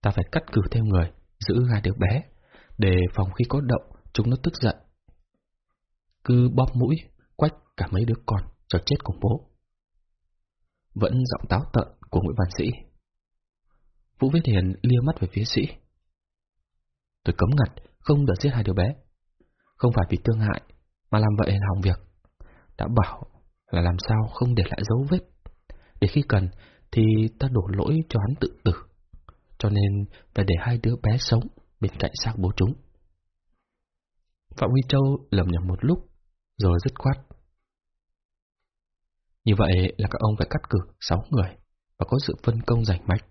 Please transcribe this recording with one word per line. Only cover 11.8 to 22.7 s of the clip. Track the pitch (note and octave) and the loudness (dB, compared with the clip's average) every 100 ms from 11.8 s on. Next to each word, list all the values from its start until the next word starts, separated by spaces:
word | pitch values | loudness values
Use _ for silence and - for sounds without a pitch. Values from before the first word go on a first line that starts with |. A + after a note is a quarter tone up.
| - - - | -2 -10 -4
của | - | -2
Nguyễn | F#2 G2+ | -2 -2
Văn | F2 - | -2 -2
Sĩ. | F#2+ B2 - _ _ _ _ _ _ _ _ _ _ _ _ _ | -4 -4 -10 _ _ _ _ _ _ _ _ _ _ _ _ _
Vũ | C3+ | 0
Viết | D#3+ | 2
Hiền | D#3+ G2+ F#2 F#2+ | 2 2 2 0
lia | A#2+ B2 | 2 4
mắt | C3 - | 2 -2
về | F#2 | -4
phía | - | -2
Sĩ. | A2 - - - _ _ _ _ _ _ _ _ _ _ _ _ _ _ | -2 -2 -4 -6 _ _ _ _ _ _ _ _ _ _ _ _ _ _
"Tôi | - - | -4 0
cấm | G#2 | 2
ngặt, | C#3+ A#2 - - _ | 2 0 -2 -20 _
không | - C#3+ C#3 | 0 2 4
được | F#2+ | 0
giết | C#3+ | 0
hai | B2 | 0
đứa | G2+ | -2
bé. | F#2+ F#2 D3 _ _ _ _ _ _ _ _ | 0 0 -2 _ _ _ _ _ _ _ _
Không | B2 | 0
phải | A2+ F#2 | 2 0
vì | F#2+ | 0
thương | - A2 | 0 0
hại, | G#2+ - - - _ _ _ | 0 -2 -8 -20 _ _ _
mà | G#2+ | 2
làm | G#2+ G#2 | 2 2
vậy | G#2+ | 2
là | G2 G2 | 0 0
hỏng | F#2+ | 0
việc. | F#2+ F2+ - _ _ _ - - _ | 0 -2 -6 _ _ _ -20 -20 _